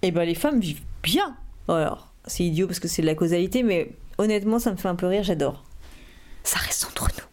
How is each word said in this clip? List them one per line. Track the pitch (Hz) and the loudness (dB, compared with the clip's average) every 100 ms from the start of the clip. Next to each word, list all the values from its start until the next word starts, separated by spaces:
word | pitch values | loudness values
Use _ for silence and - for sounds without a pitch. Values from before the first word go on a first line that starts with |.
Eh | 185 | 2
ben, | 170 | 2
les | 170 170 | 0 2
femmes | 294 277 | 2 2
vivent | 185 147 - - | 0 -4 -8 -6
bien. | - 240 392 254 - - - | 0 0 0 -4 -14 -12 0
Alors, | 165 151 - - - - | 2 2 -2 -12 -20 -12
c'est | - | 0
idiot | 175 156 185 | 0 2 0
parce | 180 | -2
que | 170 | -4
c'est | - | 0
de | 160 | 2
la | 156 | 2
causalité, | 170 175 185 247 | 2 4 2 2
mais | 240 180 - - - - | 4 2 0 -6 -16 0
honnêtement, | 208 214 202 226 | 2 2 2 2
ça | 233 | 2
me | 190 | 0
fait | 190 | -2
un | |
peu | 175 180 | 0 2
rire, | 196 | 2
j'adore. | 185 165 139 - - - - - - - - - | 2 2 0 -2 -14 -18 -18 -18 -20 -20 -18 -8
Ça | - - | -4 -2
reste | - - | -2 -2
entre | - - - - | -4 -2 -2 -2
nous. | - | -10